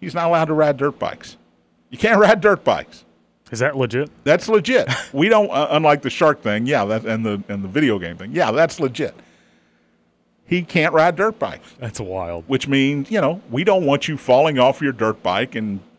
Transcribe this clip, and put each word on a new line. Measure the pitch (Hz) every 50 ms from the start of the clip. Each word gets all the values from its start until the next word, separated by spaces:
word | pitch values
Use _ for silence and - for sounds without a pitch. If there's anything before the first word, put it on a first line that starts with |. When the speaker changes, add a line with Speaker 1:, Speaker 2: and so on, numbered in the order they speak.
Speaker 1:
he's | - 175 127
not | 170 170 165
allowed | 170 165 160
to | 151 156
ride | 151 151 147 143 127
dirt | 139 147 - -
bikes. | - - - - - - - _ _ _ _ _ _ _ _ _ _ _
You | - -
can't | - 220 233 202
<laughs> |
ride | 208 190 226 196
dirt | 160 208 196 - -
bikes. | - 104 76 - - - - _ _ _ _ _ _ _ _ _ -
Speaker 2:
Is | - 110
that | 123 147 143
legit? | 135 127 113 110 127 147 151 _ _ -
Speaker 1:
That's | 139 156 180 - -
legit. | 220 208 151 226 262 226 - - 123 -
Speaker 2:
<laughs> | - - -
Speaker 1:
We | 139 165 214
don't, | 226 214 208 -
uh, | - 139 151 -
unlike | - 151 160 151 147 139
the | - 127
shark | - - 175 156 143 -
thing, | - 110 104 107 117
yeah, | 127 147 123 101
that, | 101 110 113 120
and | 113 110 110 113
the, | 110 104 98 98 -
and | 101 101 98
the | 92
video | 95 147 156 127 107 95
game | 85 85 87
thing, | 87 92 104 139
yeah, | 170 165 110 113
that's | 143 165 160 - -
legit. | 156 131 120 147 147 107 - - - _ _ _ _ _ _ _ _ _ _ _ _ _ _ _ _ _ _ _ _ _ _ _ _
He | - 180 180 175
can't | - - 180 156 170 160
ride | 160 156 175 170
dirt | 160 196 220 214 -
bikes. | - 98 - - - - - -
Speaker 2:
That's | 123 113 - -
wild. | 110 92 92 95 90 85 87 85 82 131
Speaker 1:
Which | 135 127 - 139
means, | 139 135 135 139 143 143 139 -
you | 220 208
know, | 151 139 170 196 - -
we | 113 135 175
don't | 214 196 190 175
want | 143 139 143 - -
you | 156
falling | 131 - - 123 127 147 160 147 127
off | 123 131 135 - 151
your | 139 131
dirt | 107 113 110 104 - -
bike | 92 90 101 123 127 -
and, | 117 110 107 98 98 92 _ _